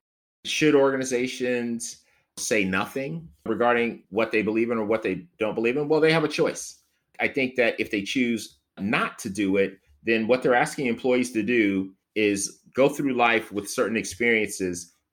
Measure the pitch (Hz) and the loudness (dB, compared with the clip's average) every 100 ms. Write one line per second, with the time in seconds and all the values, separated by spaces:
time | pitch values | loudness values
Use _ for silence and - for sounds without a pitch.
0 | _ _ _ _ - - 151 143 135 131 | _ _ _ _ -8 0 4 6 4 2
1 | 131 123 127 127 123 120 120 117 - - | -2 -2 -2 -4 -2 -2 -2 -6 -8 -16
2 | _ _ _ - - 110 95 95 110 135 | _ _ _ -10 -2 0 2 0 -2 -6
3 | 139 165 160 _ 110 107 120 120 117 - | -8 -10 -14 _ -4 2 2 4 0 -4
4 | - 98 113 110 104 110 117 113 104 113 | -6 -2 2 2 2 0 0 0 0 0
5 | 101 92 - - 107 104 117 135 147 156 | 0 -4 -6 -4 -2 0 0 0 2 4
6 | 160 160 151 - 143 - - - _ _ | 4 4 2 0 0 -2 -12 -18 _ _
7 | _ - 113 139 131 127 113 - 107 107 | _ -4 -2 0 -2 2 0 2 -2 -2
8 | 98 135 120 113 - _ _ - 98 147 | -2 0 0 0 -6 _ _ -8 -2 -2
9 | 226 - 110 98 95 98 98 - _ _ | -2 -6 -8 -2 0 2 0 -2 _ _
10 | 113 113 110 127 139 123 151 - 127 117 | -2 0 2 2 4 2 2 -2 -4 -2
11 | 127 127 123 110 104 120 101 98 95 - | 0 0 0 -2 0 2 2 2 -2 -10
12 | _ 104 104 98 98 - _ - 135 - | _ 0 2 2 -4 -10 _ 0 0 2
13 | 139 120 117 113 - 98 98 - 104 113 | -2 2 2 2 -2 -8 -6 -4 -2 -2
14 | 98 - 120 113 101 - 92 87 - _ | -4 -2 0 0 0 -4 -6 -6 -12 _
15 | _ | _